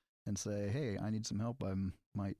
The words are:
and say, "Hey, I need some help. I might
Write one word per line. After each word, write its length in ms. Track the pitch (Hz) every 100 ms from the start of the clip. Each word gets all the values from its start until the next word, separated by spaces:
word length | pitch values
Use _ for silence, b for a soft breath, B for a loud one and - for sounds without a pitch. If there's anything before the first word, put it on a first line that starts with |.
| b _ -
and 120 | 98
say, 300 | 104 104 101
"Hey, 300 | 135 131 98
I 120 | 104
need 160 | 110 110
some 140 | 104
help. 240 | 117 120
I 100 | 98 95 95 - _
might 240 | 104 98